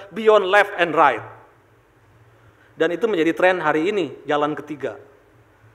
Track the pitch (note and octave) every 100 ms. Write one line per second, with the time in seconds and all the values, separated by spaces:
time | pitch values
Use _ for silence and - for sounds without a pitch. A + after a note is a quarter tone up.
0 | - E3+ G#3+ G#3+ F#3 G3+ G3 - F3 D3+
1 | D3 A2 A2+ - - _ _ _ _ _
2 | _ _ _ _ _ _ _ - E3 E3+
3 | A3+ F#3+ D#3+ D#3 F3+ F#3 D#3 D3+ F3 G#3
4 | D3 - C#3 D3 D3 C#3+ - D3 B2+ G#2
5 | - _ _ _ _ _ _